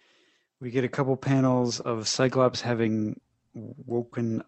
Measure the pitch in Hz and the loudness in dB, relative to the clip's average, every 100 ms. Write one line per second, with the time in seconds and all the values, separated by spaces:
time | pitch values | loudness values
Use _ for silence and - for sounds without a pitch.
0 | _ _ _ _ _ _ 127 123 127 - | _ _ _ _ _ _ -4 0 0 0
1 | 135 131 139 135 131 127 123 117 - 113 | 0 0 2 4 4 4 2 -2 -4 -4
2 | 107 - 131 131 127 120 120 117 113 110 | -2 0 2 4 2 2 -2 0 2 0
3 | 107 - - _ _ 120 107 123 131 120 | -2 -6 -14 _ _ -16 -14 -14 -6 -4
4 | 117 - 117 110 | -4 -4 -2 -4